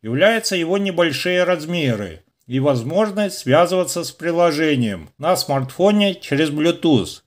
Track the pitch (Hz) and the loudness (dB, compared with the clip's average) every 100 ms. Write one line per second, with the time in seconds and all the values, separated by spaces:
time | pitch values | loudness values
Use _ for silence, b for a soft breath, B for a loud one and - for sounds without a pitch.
0 | 110 123 196 226 220 190 165 196 196 175 | -4 2 2 2 -2 -4 0 -2 -2 0
1 | 170 131 180 180 180 180 151 175 143 107 | 0 0 -2 0 0 0 -2 -2 0 -2
2 | 98 80 _ _ - 127 143 127 117 175 | -4 -12 _ _ -6 -2 0 0 0 -2
3 | 214 196 202 - 127 143 175 185 170 175 | 0 -2 -4 -4 2 4 4 2 -2 -4
4 | 165 - 160 170 175 151 156 143 117 95 | -8 -8 -4 2 2 2 0 0 0 -4
5 | 78 _ 151 185 - 139 131 - 190 208 | -12 _ -2 0 0 -2 -4 0 2 4
6 | 202 175 - 139 156 147 160 170 170 131 | 0 -2 -4 0 0 0 0 0 2 2
7 | 87 - | 0 -10